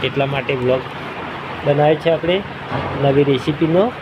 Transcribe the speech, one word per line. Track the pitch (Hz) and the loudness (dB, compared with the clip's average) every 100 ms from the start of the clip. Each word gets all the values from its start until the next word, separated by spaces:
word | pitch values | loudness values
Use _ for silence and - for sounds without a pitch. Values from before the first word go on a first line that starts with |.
| 131 | -2
એટલા | 139 139 | 0 0
માટે | 139 127 135 | -2 -2 0
બ્લોગ | 123 131 - - - - - - - - | 2 0 -2 -12 -10 -10 -10 -10 -10 -6
બનાવ્યો | 147 143 151 156 | 0 4 4 4
છે | 165 160 | 2 0
આપણે | 165 190 202 - - - - 139 | 0 -2 -2 -12 -6 -6 -4 0
નવી | 139 139 143 | 2 4 4
રેસીપીનો. | 131 156 147 160 170 226 - | 2 0 0 2 4 2 -2